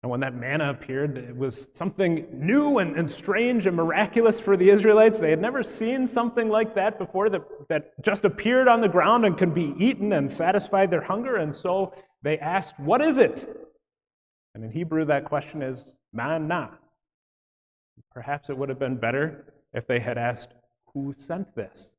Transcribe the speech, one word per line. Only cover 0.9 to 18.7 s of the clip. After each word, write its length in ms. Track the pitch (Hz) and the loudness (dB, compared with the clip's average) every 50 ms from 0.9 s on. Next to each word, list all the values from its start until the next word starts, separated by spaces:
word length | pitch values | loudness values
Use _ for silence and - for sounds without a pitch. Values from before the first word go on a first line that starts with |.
| 131 135 143 151 135 | -4 -4 -4 -4 -4
it 200 | 127 123 120 123 | -8 -12 -12 -8
was 320 | 123 135 135 117 - 139 _ _ | -6 -6 -6 -6 -8 -16 _ _
something 520 | - 170 185 - - 196 175 170 156 165 - - | -6 -6 -6 -2 0 0 0 0 -2 -4 -8 -10
new 460 | 131 143 165 226 285 294 294 285 233 | -6 -2 2 2 2 2 4 2 2
and, 180 | 190 165 139 | 0 0 -2
and 120 | 160 170 151 | -2 -4 -4
strange 600 | - - - - 196 202 233 247 247 233 180 190 | -4 -10 -6 -4 0 0 0 2 0 2 0 0
and 80 | 175 | 0
miraculous 640 | 170 165 165 156 175 214 202 - 233 233 226 214 220 | 2 0 0 2 0 0 0 2 4 4 4 2 2
for 160 | - 196 196 | 2 2 2
the 120 | 180 180 190 | 6 8 8
Israelites. 520 | 202 208 196 220 208 214 220 226 220 220 | 8 8 8 6 8 8 8 6 6 4
They 100 | 170 156 | 2 2
had 100 | 156 160 | 2 2
never 220 | 185 233 262 269 214 | 0 -2 -2 -4 -6
seen 460 | - - - 220 226 254 269 254 240 | -6 -6 -6 -4 -2 0 0 -2 -2
something 400 | - 240 233 240 233 247 226 220 | 0 -2 -2 0 0 -2 0 2
like 260 | 214 220 226 220 226 | 2 2 0 0 0
that 240 | 202 190 214 220 220 | 0 0 0 -2 -4
before 320 | 185 - - 190 202 220 | -10 -6 -2 0 0 2
that, 120 | 196 180 156 - - - 147 _ | 0 -2 -6 -8 -18 -20 -6 _
that 340 | 160 151 147 - _ - - | -4 -4 -4 -6 _ -4 -2
just 220 | 214 202 196 - | -2 -2 2 0
appeared 420 | 196 - - - 214 247 254 262 | 0 0 0 -2 2 4 6 6
on 140 | 254 233 233 | 6 6 6
the 80 | 226 202 | 4 4
ground 360 | 160 180 156 180 226 240 226 | 4 4 4 6 4 4 4
and 140 | 202 170 143 | 2 2 2
could 160 | 190 175 156 | 0 0 2
be 180 | 170 170 143 139 - | 0 -2 -2 -2 0
eaten 340 | 185 240 262 - 196 208 202 | 0 0 0 0 -2 0 0
and 160 | 156 139 135 | 0 0 -2
satisfy 580 | - - 165 175 190 208 196 - - 190 196 | -4 -2 0 0 0 0 0 0 2 2 2
their 160 | 185 175 160 - | 2 2 -2 -2
hunger. 340 | - 180 208 240 269 247 | -4 -6 -4 -4 -4 -2
And 180 | 208 160 151 147 | -2 -2 -4 -6
so 400 | - - 185 180 196 196 185 - - - _ _ _ - | -6 -4 -2 -2 -2 -2 -4 -6 -16 -20 _ _ _ -4
they 140 | 143 156 156 | -4 -4 -2
asked, 400 | 151 156 175 190 185 - - - | -4 -2 -4 -4 -4 -6 -14 -10
"What 200 | 139 147 208 262 | -2 0 2 4
is 180 | 294 320 285 262 | 4 2 4 4
it?" 300 | 220 143 - - - - - - - - _ _ _ _ _ _ _ _ _ _ _ _ _ _ _ _ _ | 4 4 2 -4 -12 -14 -16 -18 -20 -20 _ _ _ _ _ _ _ _ _ _ _ _ _ _ _ _ _
And 80 | 110 110 | -14 -12
in 80 | 110 110 | -8 -6
Hebrew, 320 | 160 175 165 160 156 160 | -6 -4 -2 0 -2 2
that 200 | 147 147 139 143 | 2 0 0 0
question 380 | - - 143 139 - - 156 139 | -2 -6 -6 -6 -6 -10 -8 -8
is 320 | 131 131 127 - - _ _ _ _ - | -8 -8 -10 -14 -20 _ _ _ _ -10
manna. 640 | 110 117 139 160 165 156 151 175 175 135 101 - _ _ _ _ _ _ _ _ _ _ _ _ _ _ _ _ _ _ _ _ _ _ _ _ _ _ _ | -8 -6 -4 -4 -4 -4 -4 -4 -4 -6 -8 -14 _ _ _ _ _ _ _ _ _ _ _ _ _ _ _ _ _ _ _ _ _ _ _ _ _ _ _
Perhaps 400 | _ 127 113 - 143 147 _ - | _ -16 -8 -8 -8 -8 _ -10
it 80 | 143 131 | -8 -6
would 100 | 139 139 | -6 -6